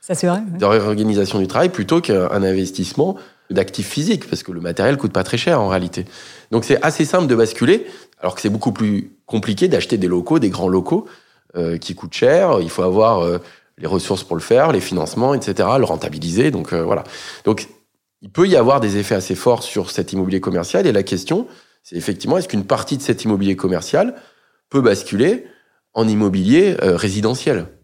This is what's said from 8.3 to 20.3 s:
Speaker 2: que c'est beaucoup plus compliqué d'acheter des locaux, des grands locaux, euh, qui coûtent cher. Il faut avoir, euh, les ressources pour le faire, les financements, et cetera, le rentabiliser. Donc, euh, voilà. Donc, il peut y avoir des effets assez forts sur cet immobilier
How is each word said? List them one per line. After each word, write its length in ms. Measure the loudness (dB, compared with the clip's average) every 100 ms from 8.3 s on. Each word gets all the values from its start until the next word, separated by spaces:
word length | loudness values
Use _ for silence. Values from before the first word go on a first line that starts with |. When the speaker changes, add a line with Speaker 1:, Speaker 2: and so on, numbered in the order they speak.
Speaker 2:
que 60 | -2
c'est 80 | -2
beaucoup 240 | 0 -2
plus 400 | 0 0 0 -4 _ _
compliqué 420 | -4 -2 0 2
d'acheter 300 | 2 0 0
des 80 | 2
locaux, 320 | 0 2 2
des 100 | 2
grands 200 | 0 0
locaux, 360 | 0 2 -2 -2 -18 _ _ _
euh, 220 | -6 -4 -4
qui 180 | -8
coûtent 200 | -12 -10
cher. 460 | 0 4 4 4 2
Il 80 | 0
faut 120 | -2
avoir, 400 | 0 4 4 4
euh, 140 | 0 -2 -6 -20 _ _
les 100 | -4
ressources 380 | -2 -2 -4
pour 100 | -2
le 60 | -6
faire, 320 | 2 4 4
les 80 | 2
financements, 540 | 0 -4 -4 -2 0
et 80 | 0
cetera, 360 | -2 -2 2 2
le 60 |
rentabiliser. 680 | 2 -2 -6 -6 -4 0 2
Donc, 220 | 0 -4
euh, 100 | -4
voilà. 220 | 0 -2 -4 -16 -16 -6
Donc, 240 | -2 -2 -4 -18 _ _ _ _
il 80 | -14
peut 180 | 0 4
y 80 | 6
avoir 240 | 6 4
des 160 | 2 -2
effets 200 | -2 -2
assez 180 | -2
forts 280 | -2 2 2
sur 280 | 0 -6 -6
cet 240 | -4 -4
immobilier 260 | -2 -2